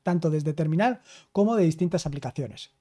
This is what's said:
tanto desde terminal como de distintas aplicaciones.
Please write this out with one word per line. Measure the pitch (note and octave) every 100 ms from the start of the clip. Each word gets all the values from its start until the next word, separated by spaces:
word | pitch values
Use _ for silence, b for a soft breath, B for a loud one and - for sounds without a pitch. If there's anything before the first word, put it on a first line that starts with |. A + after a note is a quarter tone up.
tanto | - F3 E3
desde | D#3 D3
terminal | D3+ D#3 E3 A#3 A#3+ B B B
como | - G#3 A#3
de |
distintas | E3+ D#3+ F3 E3+ D3
aplicaciones. | C#3+ B2+ - B2 - - _